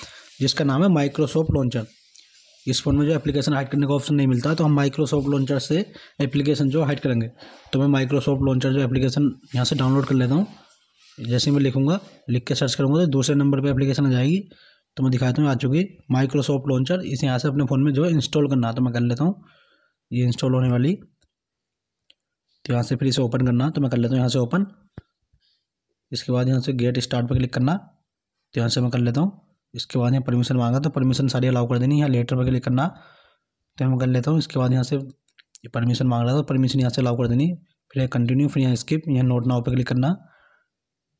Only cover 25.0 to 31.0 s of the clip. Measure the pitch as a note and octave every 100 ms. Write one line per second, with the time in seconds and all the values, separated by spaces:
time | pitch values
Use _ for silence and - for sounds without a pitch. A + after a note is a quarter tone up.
25 | - _ _ _ _ _ _ _ _ _
26 | _ B2+ - B2 B2+ C3 B2+ C3 A#2+ B2
27 | A#2+ B2 A#2+ B2+ B2 - B2+ F#3 - _
28 | _ _ _ _ _ - A#2 B2+ B2 A#2+
29 | A#2+ B2 F#3+ - _ _ _ B2 - C3
30 | A#2+ C3 C3 B2 A#2+ B2+ A#2+ B2+ D3+ D3